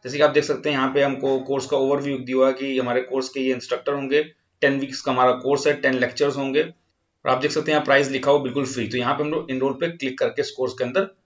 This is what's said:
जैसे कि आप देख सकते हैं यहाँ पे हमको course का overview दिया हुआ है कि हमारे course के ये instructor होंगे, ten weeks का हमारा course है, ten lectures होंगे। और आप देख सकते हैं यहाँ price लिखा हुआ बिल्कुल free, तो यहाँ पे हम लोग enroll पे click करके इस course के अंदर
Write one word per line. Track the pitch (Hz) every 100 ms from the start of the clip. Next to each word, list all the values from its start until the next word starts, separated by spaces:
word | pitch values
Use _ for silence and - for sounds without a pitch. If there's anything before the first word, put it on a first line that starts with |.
जैसे | 127 139
कि |
आप | 147
देख | 143
सकते | 143 135 147
हैं | 139
यहाँ | 131
पे | 139
हमको | 139 131 139 135
course | 131 135 127
का | 143
overview | 135 143 139 135
दिया | 123 131
हुआ | 131
है |
कि | 131 135 131
हमारे | 123 123
course | 127 131 131
के | 139
ये | 131
instructor | 123 - 120 -
होंगे, | 143 135 143 156 _ _ _
ten | 143 139
weeks | 135 -
का | -
हमारा | 127 127
course | 127 131 143 151
है, | 143
ten | 139
lectures | 131 151 - 143 139
होंगे। | 135 135
और | 165 - _ _ _ _ -
आप | 131
देख | 147
सकते | 156 147
हैं | 151
यहाँ |
price | 147 139 139
लिखा | 135 139
हुआ | 143
बिल्कुल | 127 127 127
free, | 123 107
तो | 123
यहाँ | 120
पे | 139
हम | 151
लोग | 160 -
enroll | 131 135
पे | 131 170
click | 170 135 127
करके | 123 127
इस | 139
course | - 127
के | -
अंदर | 123 151 196 _